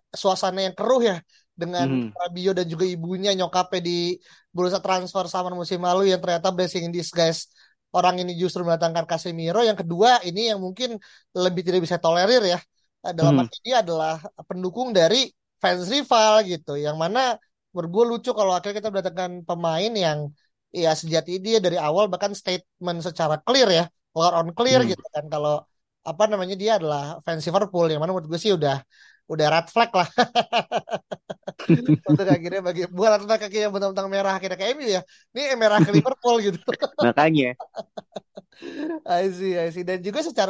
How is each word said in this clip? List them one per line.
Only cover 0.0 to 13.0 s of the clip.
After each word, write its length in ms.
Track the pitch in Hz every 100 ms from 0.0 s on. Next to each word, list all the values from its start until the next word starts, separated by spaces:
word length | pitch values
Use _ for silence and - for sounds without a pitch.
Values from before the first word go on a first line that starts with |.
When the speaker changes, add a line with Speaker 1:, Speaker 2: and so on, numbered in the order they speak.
| _ -
Speaker 1:
suasana 380 | 196 185 196 185 190
yang 100 | 180
keruh 240 | 214 262 233
ya 60 | 175 - _ _ -
dengan 260 | 170 175 135
Speaker 2:
Mhm. 280 | 131 117 104
Speaker 1:
Rabiot 360 | 180 175 185 180
dan 80 | 175
juga 120 | 160 185 175
ibunya, 340 | 165 185 202 190
nyokapnya 420 | 175 185 185 185 175
di 40 | 175 175 180 _ _ _ 170
bursa 240 | 180 185
transfer 420 | 190 185 185 190 175
summer 220 | 185 180 180
musim 180 | 170 180 180
lalu 140 | 185 196
yang 80 | 185
ternyata 260 | 180 170 185 180
blessing 280 | 185 185 170
in 60 | 170
disguise 440 | 160 170 165 160 - _ _ _ _ 180
orang 180 | 180 180
ini 100 | 180 175
justru 200 | 175 180 170
mendatangkan 380 | 165 165 165 160
Casemiro, 500 | 160 185 165 165 196 233
yang 120 | 202
kedua 420 | 170 170 226 247 180
ini 240 | 175 233
yang 80 | 208
mungkin 380 | 185 185 247 220 - - _
lebih 280 | 180 180 175 180
tidak 160 | 180 165
bisa 120 | 175
tolerir 380 | 165 170 190 247 196
ya. 140 | 175 - _ _ _